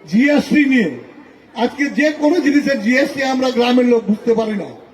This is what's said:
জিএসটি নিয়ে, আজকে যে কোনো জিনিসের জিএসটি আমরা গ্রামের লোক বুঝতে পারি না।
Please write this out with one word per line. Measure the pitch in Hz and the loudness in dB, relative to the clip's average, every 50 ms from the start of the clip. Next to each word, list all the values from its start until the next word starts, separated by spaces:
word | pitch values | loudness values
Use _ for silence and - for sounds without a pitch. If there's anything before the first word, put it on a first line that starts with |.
| - 160 | -10 -2
জিএসটি | 160 214 269 294 294 269 - - - 302 285 | 0 2 4 4 4 2 0 2 2 2 2
নিয়ে, | 269 262 254 208 160 127 - - - - - - - - - - _ - | 4 2 2 0 0 -4 -10 -16 -20 -20 -20 -20 -20 -20 -20 -20 _ -6
আজকে | 240 220 247 - 277 285 | -4 -4 -4 -2 -4 -6
যে | 285 208 185 285 311 | -4 -2 0 0 0
কোনো | 294 294 294 302 320 359 | 0 0 0 0 2 2
জিনিসের | 269 285 277 294 233 277 277 226 | 0 2 2 2 0 0 -2 -2
জিএসটি | 196 220 254 262 294 302 - 269 269 | 0 0 0 0 0 -2 -2 -4 -4
আমরা | 262 262 254 262 262 | -4 -2 -2 -2 -2
গ্রামের | 247 233 240 247 247 254 247 | 0 0 0 2 2 2 2
লোক | 247 240 226 214 190 | 2 2 0 0 -2
বুঝতে | 214 208 - 240 226 | -4 -2 0 -2 0
পারি | 220 226 214 | 0 -2 -4
না। | 214 196 165 135 123 - - - | -4 -6 -8 -10 -14 -18 -20 -20